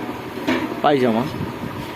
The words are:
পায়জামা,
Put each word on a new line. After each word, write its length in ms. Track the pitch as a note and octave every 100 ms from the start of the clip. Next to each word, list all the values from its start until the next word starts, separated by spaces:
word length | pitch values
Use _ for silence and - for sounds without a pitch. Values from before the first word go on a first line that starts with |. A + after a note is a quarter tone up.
| - - - - - - - -
পায়জামা, 420 | C#3+ C#3+ B2 A2 D3 - - - - - -